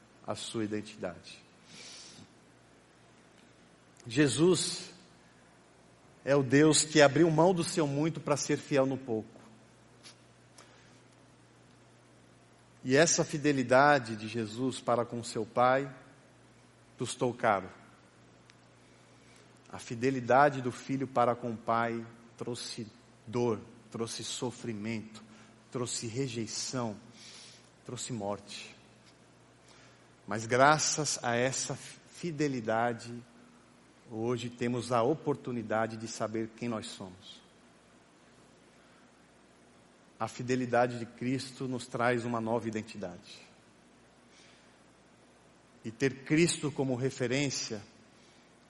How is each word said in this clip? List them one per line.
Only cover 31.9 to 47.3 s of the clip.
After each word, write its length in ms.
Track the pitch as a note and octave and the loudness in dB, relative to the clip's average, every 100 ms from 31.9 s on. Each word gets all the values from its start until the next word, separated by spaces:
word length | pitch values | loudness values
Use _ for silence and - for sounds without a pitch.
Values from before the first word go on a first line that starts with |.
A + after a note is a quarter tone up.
| - - - F3 D3 D3+ C3 A2 A2 A#2+ A#2 A#2 A#2+ A#2+ - - - - - - - - | -20 -20 -10 -6 -2 -2 -2 -2 0 0 -2 -10 -14 -16 -20 -20 -20 -20 -20 -20 -20 -12
hoje 380 | A2 A#2 B2 A#2+ | -6 -2 -2 -4
temos 440 | - A#2+ B2 A#2 | -4 -2 -2 0
a 100 | B2 | 2
oportunidade 920 | A#2 D#3 - C#3 - A#2+ G#2+ G#2+ A2+ A2+ | 2 0 -2 -4 -4 -6 -2 0 -2 -4
de 120 | A2+ | -10
saber 420 | - A2 A2+ A2 - | -6 -4 -4 -6 -6
quem 120 | A#2+ | -6
nós 180 | A2 - | -6 -8
somos. 560 | - F#2+ F#2 - - - - - - - - _ _ - - - - - - - - - - _ _ - _ - - - - - - | -12 -16 -18 -20 -20 -20 -20 -20 -20 -20 -20 _ _ -20 -20 -20 -20 -20 -20 -20 -20 -20 -20 _ _ -20 _ -20 -20 -20 -20 -20 -8
A 100 | A2+ | -6
fidelidade 720 | - B2 B2+ B2 A#2+ B2+ A#2+ | -4 -2 0 2 4 2 0
de 60 | A2 | -10
Cristo 600 | - A#2+ C3 - - C3 | -6 -4 -2 -4 -8 -6
nos 200 | B2+ - | -6 -6
traz 360 | B2 A#2+ A#2+ | -2 0 0
uma 160 | A#2 A#2 | -2 -4
nova 280 | A2 A#2 A2+ | -2 -2 -2
identidade. 720 | G#2+ A2 G#2 F#2+ F2 - - - - - - - - - _ - - - - - - - - _ - - - - - _ - | -6 -8 -10 -12 -12 -18 -20 -20 -20 -20 -20 -20 -20 -20 _ -20 -20 -20 -20 -20 -20 -20 -20 _ -20 -20 -20 -20 -20 _ -16
E 60 | A#2 | -12
ter 320 | A2 C3+ C3+ | -2 -2 -2
Cristo 460 | - D#3 E3+ - D3 | 0 2 4 2 -4
como 240 | - C3+ | -2 -2
referência 880 | A#2+ C3 - B2 | 0 -2 -2 -2